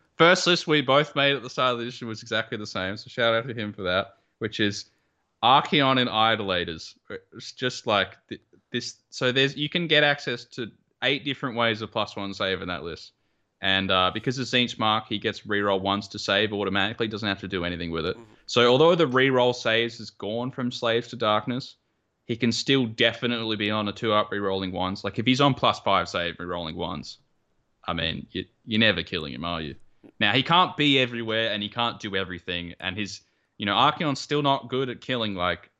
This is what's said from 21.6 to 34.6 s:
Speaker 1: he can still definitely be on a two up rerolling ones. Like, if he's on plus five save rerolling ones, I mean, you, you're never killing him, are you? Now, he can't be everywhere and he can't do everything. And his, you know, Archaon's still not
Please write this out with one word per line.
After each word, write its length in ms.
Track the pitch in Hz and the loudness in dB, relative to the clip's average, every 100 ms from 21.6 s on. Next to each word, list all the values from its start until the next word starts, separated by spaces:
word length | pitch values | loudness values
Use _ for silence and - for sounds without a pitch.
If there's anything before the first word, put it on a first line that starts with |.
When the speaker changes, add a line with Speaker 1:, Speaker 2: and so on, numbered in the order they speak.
| - - _ _ _ _ - | -8 -16 _ _ _ _ -8
Speaker 1:
he 100 | 117 | -2
can 160 | 120 | 0
still 340 | 110 - 135 120 | 0 2 2 2
definitely 680 | 110 117 110 120 120 113 107 | 2 2 2 -2 -2 -4 -2
be 160 | 104 | 0
on 160 | 107 101 | 0 -2
a 40 | |
two 200 | 98 113 | -2 0
up 180 | 104 104 | 2 2
rerolling 400 | 104 101 95 95 | -2 -2 -2 -2
ones. 320 | 92 92 98 | -4 -4 -4
Like, 160 | 101 107 | -6 -2
if 80 | 117 | 0
he's 140 | 127 | 4
on 120 | 143 | 4
plus 280 | 131 120 98 | 4 0 0
five 280 | - 98 87 | 2 2 0
save 280 | 92 85 82 | -2 -4 -6
rerolling 400 | 87 87 80 87 | -8 -6 -6 -6
ones, 420 | 85 85 - - _ _ _ _ _ _ - | -6 -6 -10 -16 _ _ _ _ _ _ -8
I 40 | |
mean, 320 | 87 82 - - | -4 -4 -4 -8
you, 140 | 95 92 _ | -10 -10 _
you're 140 | - 110 | -4 2
never 240 | 113 87 | 4 2
killing 320 | 85 87 76 | -2 -6 -8
him, 100 | 62 | -8
are 160 | 85 85 | -6 -6
you? 140 | 78 - - _ - - | -8 -12 -18 _ -18 -2
Now, 120 | 104 | 2
he 120 | 117 | 2
can't 320 | 131 170 185 - | 4 4 4 2
be 240 | 147 135 | 2 4
everywhere 520 | 123 120 113 110 113 | 2 -2 -4 -2 -2
and 80 | 104 | -2
he 80 | 104 | -6
can't 300 | 120 120 95 | -4 -4 -4
do 160 | 107 | -4
everything. 600 | 95 92 90 - 87 87 - | -4 -4 -8 -8 -8 -8 -10
And 180 | 92 92 | -8 -6
his, 240 | 101 - _ _ _ - | -6 -8 _ _ _ -8
you 80 | 104 | -2
know, 80 | |
Archaon's 460 | 98 139 147 165 135 | 4 4 2 -2 -4
still 220 | - 147 | -2 -2
not 260 | 143 135 | 0 0